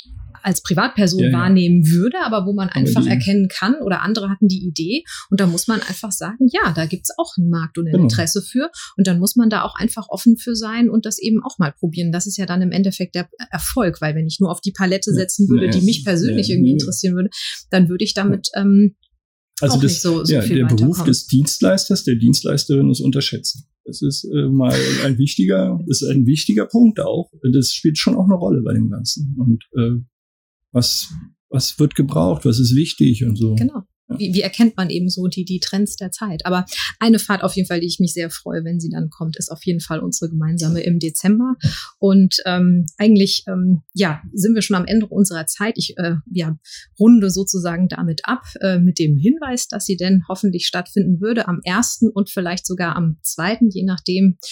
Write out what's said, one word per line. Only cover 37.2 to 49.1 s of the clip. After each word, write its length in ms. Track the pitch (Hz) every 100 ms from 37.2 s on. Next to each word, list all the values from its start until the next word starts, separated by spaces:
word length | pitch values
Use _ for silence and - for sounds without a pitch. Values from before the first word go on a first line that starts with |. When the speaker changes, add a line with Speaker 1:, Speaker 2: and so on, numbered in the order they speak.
| - 196
Speaker 1:
auf 100 | 185 190
jeden 120 | 180
Fall, 120 | 175
die 60 | 170
ich 140 | -
mich 140 | 180
sehr 180 | 175 165
freue, 320 | - - 165
wenn 160 | 165 170
sie 100 | 165
dann 220 | 160 160
kommt, 260 | - 160 160
ist 140 | -
auf 120 | 160 185
jeden 160 | 170
Fall 180 | - 160
unsere 320 | 180 - 165
gemeinsame 500 | 160 156 170 160 170
im 160 | 175 170
Dezember. 560 | 160 - 190 214 254 247 - - - _
Und, 380 | 196 196 190 - 185
ähm, 400 | 180 180 175 160 -
eigentlich, 460 | 214 208 196 - -
ähm, 340 | 185 185 175 -
ja, 300 | - 180 151 -
sind 220 | 202 208 220
wir 80 |
schon 120 | 190 185
am 80 | 175
Ende 200 | 220 208
unserer 400 | 196 196 165 160
Zeit. 300 | - 208 226
Ich, 180 | - -
äh, 160 | 170 165 -
ja, 260 | 180 160 156 - - - -
runde 300 | 220 240 196
sozusagen 580 | 180 196 190 175 170 180
damit 340 | - 170 156
ab, 180 | - 254 - -
äh, 180 | 190 180
mit 180 | 180 175
dem 180 | 156